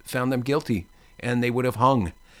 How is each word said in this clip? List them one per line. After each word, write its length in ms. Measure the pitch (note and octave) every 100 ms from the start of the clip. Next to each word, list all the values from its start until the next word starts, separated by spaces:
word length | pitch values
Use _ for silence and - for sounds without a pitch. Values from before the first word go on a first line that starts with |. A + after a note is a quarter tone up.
found 280 | - C3 B2+
them 100 | B2+
guilty 440 | B2 D3 - G#2 - - - -
and 240 | A#2+ B2
they 80 | A#2+
would 140 | A#2+
have 120 | B2 A2
hung 360 | B2+ C3 F2 - - -